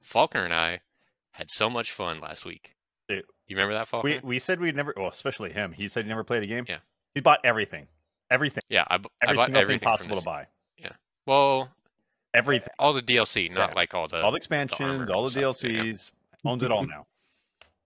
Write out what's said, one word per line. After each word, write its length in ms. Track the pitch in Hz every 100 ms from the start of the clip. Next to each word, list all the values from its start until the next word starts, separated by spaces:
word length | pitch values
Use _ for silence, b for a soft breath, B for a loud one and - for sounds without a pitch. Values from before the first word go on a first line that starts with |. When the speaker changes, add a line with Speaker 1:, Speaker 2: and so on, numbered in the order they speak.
Speaker 1:
Faulkner 420 | - 113 156 127
and 80 | 90
I 260 | 82 82 90 - _ _ _ _
had 180 | - -
so 200 | - 110
much 200 | 120 110
fun 280 | - 90 80
last 240 | 76 85
week. 300 | 95 - - _ _ _ -
Speaker 2:
Dude, 160 | 98 - _ _
Speaker 1:
You 80 | 95
remember 160 | 101
that, 140 | 107 113
Faulkner? 320 | 117 139 151
Speaker 2:
we, 60 | 131
we 100 | 123
said 220 | - 180
we'd 160 | 175 143
never, 160 | 143 98
well, 120 | 92
especially 420 | - 139 - 98
him. 200 | 107 98
He 160 | 82 101
said 160 | 123
he 40 | 107
never 140 | 110
played 180 | 110 120
a 40 | 101
game. 200 | 117 120
Speaker 1:
Yeah. 80 | 80 - _ _
Speaker 2:
He 60 | 143
bought 200 | 143 143
everything. 460 | 123 113 101 80 71 _ _ _ _
Everything. 320 | 127 147 110 -
Speaker 1:
Yeah, 160 | 98 -
I 120 | 90
bu-, 100 | 101 -
I 40 | 113
Speaker 2:
Every 100 | 120
Speaker 1:
bought 80 | 127
Speaker 2:
single 120 | 127
thing 40 |
Speaker 1:
everything 160 | 98 120
from 100 | 117
Speaker 2:
possible 240 | 110 92 98
Speaker 1:
this. 60 |
Speaker 2:
to 60 | 85
buy. 160 | 76 - _ _ _
Speaker 1:
Yeah. 160 | - - _ _ -
Well, 440 | 139 139 131 131 _ _ _ _ _ _
Speaker 2:
Everything. 340 | 120 123 131 - -
Speaker 1:
all 140 | 143
the 100 | 139
D 140 | 117 120
L 100 | 107
C, 220 | 110 85
not, 220 | 92 98
Speaker 2:
Yeah. 40 |
Speaker 1:
like, 200 | 92 87
all 120 | 90 78
the, 120 | 82
Speaker 2:
All 80 | 101
the 40 |
Speaker 1:
the 20 | 151
Speaker 2:
expansions, 440 | - 151 139 -
Speaker 1:
armor 320 | 139 135 113
Speaker 2:
all 160 | 92 131
the 160 | 127 135
Speaker 1:
and 100 | 123
stuff. 140 | 120
Yeah. 120 | 113
Speaker 2:
D 60 | 113
L 60 |
Cs. 180 | 104 - - _ _
Owns 180 | - 123
it 80 | 123
all 160 | 107 92
Speaker 1:
<laughs> 0 |
Speaker 2:
now. 200 | 76 - _ _ _ _ _ - _